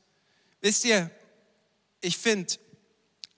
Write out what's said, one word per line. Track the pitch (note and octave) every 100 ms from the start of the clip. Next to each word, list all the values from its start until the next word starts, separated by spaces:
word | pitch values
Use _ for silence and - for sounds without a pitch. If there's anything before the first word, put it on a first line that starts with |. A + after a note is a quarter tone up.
| _ _ _ _ _ _
wisst | G3+ G#3+
ihr, | A#3+ G#3 E3 - _ _ _ _ _ _ _ _
ich | F3+ -
find | A#3 G3+ E3 - _ _ _ _ _ _ -